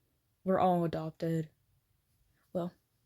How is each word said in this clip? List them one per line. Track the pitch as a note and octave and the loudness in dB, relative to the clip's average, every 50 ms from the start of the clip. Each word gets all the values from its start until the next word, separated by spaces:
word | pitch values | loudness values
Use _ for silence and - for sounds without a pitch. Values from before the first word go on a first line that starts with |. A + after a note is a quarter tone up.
| _ _ _ _ _ _ _ _ - | _ _ _ _ _ _ _ _ -2
we're | F#3 F#3+ - | 0 2 4
all | - F#3 F3+ F3 E3+ | 4 4 4 4 2
adopted. | E3 D#3+ D#3+ D#3+ D#3+ D#3 - - E3 E3 D#3+ D#3 D#3 _ _ _ _ _ _ _ _ _ _ _ _ _ _ _ _ _ _ _ _ | 0 -2 -4 -6 -6 -8 -6 -4 -2 0 -2 -2 -4 _ _ _ _ _ _ _ _ _ _ _ _ _ _ _ _ _ _ _ _
Well, | - F3+ E3+ F3 - _ _ _ _ _ _ | -6 -6 -6 -6 -8 _ _ _ _ _ _